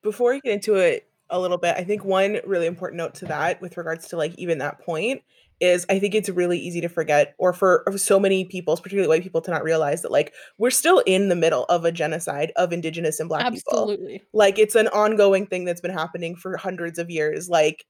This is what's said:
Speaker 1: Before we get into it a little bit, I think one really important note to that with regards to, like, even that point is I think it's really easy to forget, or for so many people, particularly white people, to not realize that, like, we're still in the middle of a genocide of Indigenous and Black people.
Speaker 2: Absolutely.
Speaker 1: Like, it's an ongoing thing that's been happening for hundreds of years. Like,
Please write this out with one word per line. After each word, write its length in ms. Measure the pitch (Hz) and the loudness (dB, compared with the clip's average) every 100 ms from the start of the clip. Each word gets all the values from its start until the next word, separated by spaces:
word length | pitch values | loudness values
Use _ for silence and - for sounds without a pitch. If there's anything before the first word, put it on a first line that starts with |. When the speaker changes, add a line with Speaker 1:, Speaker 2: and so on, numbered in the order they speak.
Speaker 1:
Before 300 | 214 208 240 | -8 0 0
we 80 | 269 | 0
get 120 | 254 | -2
into 220 | 202 208 | -2 2
it 340 | 196 175 135 - _ _ | 4 4 2 -6 _ _
a 80 | 185 | -4
little 200 | 180 175 | -2 0
bit, 180 | 170 - | 0 -2
I 80 | |
think 200 | 180 208 | -2 -4
one 360 | 196 190 196 208 | 0 2 2 -2
really 220 | - 185 170 | -2 -2 -2
important 320 | 175 180 170 | -4 -8 -8
note 160 | 165 - | -8 -10
to 100 | 170 | -8
that 340 | 151 165 - | -4 -2 -4
with 160 | 180 175 | -8 -10
regards 320 | 165 165 - | -8 -8 -8
to, 80 | 170 | -6
like, 180 | 160 175 | -6 -6
even 220 | 175 156 | -4 -4
that 220 | 143 - | -4 -8
point 420 | - 160 214 269 _ _ _ _ | -6 -4 -4 -6 _ _ _ _
is 240 | 180 175 170 | 2 2 2
I 100 | 190 | 0
think 160 | 202 | 0
it's 140 | 214 196 | 0 -2
really 300 | 180 175 175 | -2 0 -2
easy 220 | 175 170 | -4 -6
to 80 | 170 | -6
forget, 460 | 170 156 147 147 - | -4 2 2 2 0
or 140 | 185 | -2
for 320 | 175 190 180 - 196 | 2 4 4 2 -2
so 240 | - 196 | 2 4
many 240 | 196 190 | 4 2
people, 320 | 185 185 175 175 | -2 -6 -2 -2
particularly 320 | 185 196 170 | -2 -2 2
white 140 | 160 | 2
people, 180 | 180 170 | 0 -4
to 80 | 165 | -2
not 140 | 160 | -4
realize 380 | 160 160 143 160 | 0 0 0 -2
that, 100 | - | 0
like, 200 | 143 - - - _ | 0 0 -6 -20 _
we're 140 | 233 | 0
still 300 | - 320 359 | 2 4 4
in 280 | - 185 196 | 4 2 2
the 80 | 175 | 2
middle 280 | 160 135 | 2 2
of 200 | - 175 | 2 2
a 80 | 165 | 0
genocide 600 | 170 156 165 165 143 160 - | -2 -4 -4 -6 -4 -4 -2
of 160 | 175 | -2
Indigenous 460 | 170 165 165 165 156 | -2 -6 -4 -4 -4
and 80 | 165 | -4
Black 240 | 156 247 | -2 -4
people. 300 | 226 - - | -4 -4 -2
Speaker 2:
Absolutely. 400 | 214 202 - - - | -2 -4 -8 -14 -4
Speaker 1:
Like, 260 | 214 202 202 | 4 4 6
it's 160 | 214 | 4
an 140 | 226 214 | 4 2
ongoing 580 | 208 214 214 202 190 202 | 2 2 4 4 4 0
thing 180 | 185 | -6
that's 160 | 180 170 | -4 -6
been 120 | 175 | -6
happening 440 | 185 160 175 170 175 | -6 -6 -6 -10 -10
for 200 | 190 190 | -10 -8
hundreds 420 | 190 180 170 165 | -8 -6 -8 -8
of 120 | 170 | -6
years. 380 | 165 151 151 180 | -4 -2 -4 0
Like, 360 | 170 156 156 - | 2 2 0 2